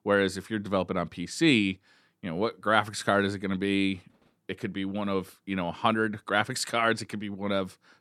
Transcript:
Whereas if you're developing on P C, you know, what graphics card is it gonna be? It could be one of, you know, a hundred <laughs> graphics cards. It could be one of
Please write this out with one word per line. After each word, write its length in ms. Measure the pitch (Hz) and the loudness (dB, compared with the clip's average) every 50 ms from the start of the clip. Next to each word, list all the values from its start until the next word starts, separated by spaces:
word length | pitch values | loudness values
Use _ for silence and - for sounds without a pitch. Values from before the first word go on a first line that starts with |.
| _ | _
Whereas 340 | 101 101 101 98 95 87 98 | 2 4 4 4 2 0 -4
if 120 | 90 - | -6 -4
you're 100 | 113 107 | -4 -4
developing 380 | 101 95 101 95 90 85 95 92 | -4 -2 -2 -2 0 0 -2 -2
on 100 | 85 82 | -2 -4
P 160 | - - 87 | -6 -10 -10
C, 540 | 85 - - 165 165 139 113 101 98 92 - _ _ _ _ _ _ _ _ | -10 -2 2 4 4 4 4 4 0 -2 -6 _ _ _ _ _ _ _ _
you 80 | - 92 | -10 -8
know, 60 | 80 | -4
what 240 | 85 104 117 - - | -2 -2 -2 -4 -4
graphics 420 | - 104 107 107 104 107 104 - - | 0 2 2 4 2 0 -6 -4 0
card 220 | - 101 101 101 | 2 4 4 4
is 80 | 98 101 | 2 0
it 40 | 98 | -2
gonna 180 | 101 95 98 92 | -4 -4 -2 0
be? 440 | 98 101 98 98 98 95 95 92 - - _ _ _ _ _ _ _ - | 0 0 2 2 2 0 0 -4 -8 -18 _ _ _ _ _ _ _ -10
It 120 | 95 - | -10 -6
could 120 | - 107 92 | -6 -8 -6
be 120 | 98 95 | -4 -6
one 240 | 98 98 104 101 101 | -4 -4 -4 -2 -2
of, 300 | 98 95 90 - - _ _ | -2 -2 -2 -4 -12 _ _
you 100 | - 98 | -6 -4
know, 120 | 95 87 85 | -4 -2 -4
a 40 | 82 | -6
hundred 460 | - - 113 110 110 110 110 104 107 | 0 0 2 2 4 2 0 -2 -6
<laughs> 60 | - - | -6 0
graphics 380 | 95 104 104 - 127 - - | 2 2 2 2 -2 -6 -6
cards. 360 | - - 117 117 113 113 110 | -2 0 2 2 2 2 0
It 40 | 110 | -2
could 140 | - - 107 | -8 -8 -8
be 100 | 104 104 | -6 -8
one 220 | 101 95 101 101 | -8 -6 -2 0
of 260 | 101 98 95 92 - _ _ _ - _ | 0 0 0 -2 -8 _ _ _ -20 _